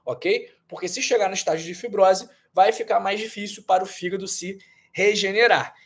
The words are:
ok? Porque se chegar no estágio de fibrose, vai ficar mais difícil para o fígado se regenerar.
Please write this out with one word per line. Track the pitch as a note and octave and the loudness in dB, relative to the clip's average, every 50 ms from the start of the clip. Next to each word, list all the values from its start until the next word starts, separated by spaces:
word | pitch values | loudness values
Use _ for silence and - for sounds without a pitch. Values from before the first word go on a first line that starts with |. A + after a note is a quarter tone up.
| - | -10
ok? | - B2 - - F3 G#3 B3 - - _ _ _ - | -8 -8 -4 -2 0 0 -2 -2 -8 _ _ _ -20
Porque | - - - - | -14 -10 -8 -8
se | - C4 | -6 -4
chegar | C4 - C4+ A3+ G3+ F#3 | -2 0 2 2 2 0
no | F#3+ | -2
estágio | F#3+ - - D#3+ E3 D#3+ | -2 -4 -2 -4 -4 -4
de | E3 F3+ | -8 -12
fibrose, | - - A#3+ G3 G3+ F#3+ F#3+ F#3+ F#3+ - - _ _ _ _ - | -10 -10 -4 0 4 4 4 4 2 0 -12 _ _ _ _ 2
vai | F#3 F#3+ G#3+ | 4 4 4
ficar | A3+ A3+ A3+ - - - | 4 0 -2 0 0 0
mais | G3 G3 G3+ G#3+ | 0 0 -4 -4
difícil | G#3+ A3 - G#3 G3+ G3+ G3+ - F#3+ | -4 -8 -8 -10 -10 -10 -10 -8 -2
para | - F#3+ F#3 G3 | 0 2 2 0
o | F#3+ | -2
fígado | - - F3 F3+ F3+ F#3+ F#3+ F#3 | -8 -8 -6 -6 -6 -6 -6 -6
se | - - E3+ F3+ F#3+ G3 _ _ _ _ _ _ - | -8 -8 -8 -10 -10 -12 _ _ _ _ _ _ -4
regenerar. | - F#3 G#3 G#3+ G3+ G3 F#3+ G3 G#3+ A#3 A#3 F#3+ D3 A2+ - - _ _ | 0 2 2 2 2 0 0 2 4 6 6 6 4 2 -2 -10 _ _